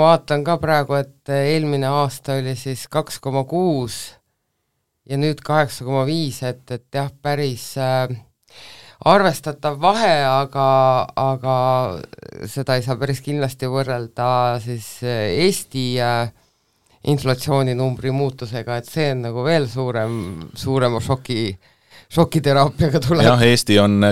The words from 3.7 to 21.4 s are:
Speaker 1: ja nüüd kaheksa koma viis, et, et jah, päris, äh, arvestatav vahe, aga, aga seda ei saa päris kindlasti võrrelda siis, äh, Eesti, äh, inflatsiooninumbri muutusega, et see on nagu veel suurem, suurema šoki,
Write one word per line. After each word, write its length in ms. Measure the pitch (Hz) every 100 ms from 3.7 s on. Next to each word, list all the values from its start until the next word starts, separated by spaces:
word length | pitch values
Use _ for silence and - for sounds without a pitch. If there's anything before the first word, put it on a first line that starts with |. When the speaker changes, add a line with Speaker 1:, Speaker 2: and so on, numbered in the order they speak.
| 139 123 - - - _ _ _ _ _ _ _ _ -
Speaker 1:
ja 80 | 139
nüüd 240 | 156 143
kaheksa 460 | - 151 143 - 123
koma 160 | 135
viis, 380 | 135 165 147 -
et, 180 | 127 123 -
et 160 | 123 -
jah, 160 | 139 139 -
päris, 480 | 147 147 143 120 - 139
äh, 240 | 131 131 127 117 - _ _ - - - - _
arvestatav 800 | - 196 190 139 156 139 151 143
vahe, 320 | 175 220 208 151 135
aga, 400 | 135 135 139 135 135 131 127 - -
aga 400 | 135 135 127 131 127 127 120 85 - - 50 50
seda 320 | 110 139 135 127
ei 80 |
saa 160 | 120 120
päris 240 | 139 131
kindlasti 400 | - 147 135 135
võrrelda 960 | 127 135 131 120 117 - 123 123 123 120
siis, 300 | 113 120 - -
äh, 400 | 123 117 104 95 190
Eesti, 400 | 196 - 131 127 123
äh, 240 | 120 120 117 - _ _ _ _ _ _ -
inflatsiooninumbri 1040 | 143 135 127 147 139 131 123 131 123 131
muutusega, 640 | 131 139 135 113 117 117 120
et 120 | -
see 220 | 160 147
on 60 | 131
nagu 220 | 117 117 135
veel 220 | 165 127
suurem, 440 | 127 127 117 110 117 92 82 82 -
suurema 400 | 131 131 123 113
šoki, 520 | 110 131 131 113